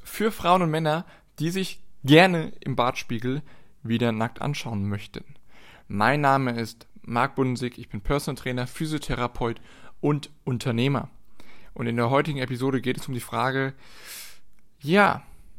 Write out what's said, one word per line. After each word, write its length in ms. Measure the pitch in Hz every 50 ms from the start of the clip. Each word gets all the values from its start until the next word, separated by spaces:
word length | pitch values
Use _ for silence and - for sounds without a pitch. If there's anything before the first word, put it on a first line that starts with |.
| -
für 260 | - - - 208 226
Frauen 320 | 214 - - 170 180 185 175
und 80 | 160
Männer, 340 | 156 160 160 151 151 165 185 - - - - - _ -
die 100 | 147 165
sich 320 | 175 190 185 - - - - - - - -
gerne 480 | 131 147 160 185 190 180 165 160 - - -
im 160 | - 143 131
Bartspiegel 680 | 110 120 127 131 - - - 120 113 117 123 131 151 - - - - - - - - -
wieder 300 | 113 113 117 120 117 110
nackt 280 | 110 113 117 - -
anschauen 480 | - - 107 - - 120 113 101 98 101
möchten. 360 | 101 101 101 - - - - - - - - - - - - - - - - -
Mein 320 | - 101 104 120 139 147
Name 320 | 147 139 135 135 131 127 120 117
ist 260 | 113 110 - - - - - - -
Marc 320 | - 120 117 127 139 -
Bundesig, 420 | - 131 127 123 113 123 120 -
ich 120 | - 120 -
bin 120 | - -
Personal 400 | - - 147 143 - - 135 -
Trainer, 280 | - 131 127 123 123 120
Physiotherapeut 920 | - - 160 156 156 147 - - 135 117 123 120 - - 127 117 117 - - - - - - - - -
und 300 | - 147 151 143 - - - - -
Unternehmer. 680 | 143 127 113 - 131 117 117 123 139 139 117 - - - - - - - - - - - - - - -
Und 140 | - 117 117
in 80 | 117
der 120 | 120 117 117
heutigen 300 | 139 139 147 160 143 139
Episode 420 | 127 127 131 120 131 139 135 123
geht 180 | 104 127 127 -
es 100 | - -
um 60 | 131
die 60 | 120
Frage, 540 | - - 117 113 120 131 131 135 135 135 131 - - - - - - - - - - - - - - - - - - - - -
ja, 460 | 135 139 175 208 202 180 - - - - - - - - -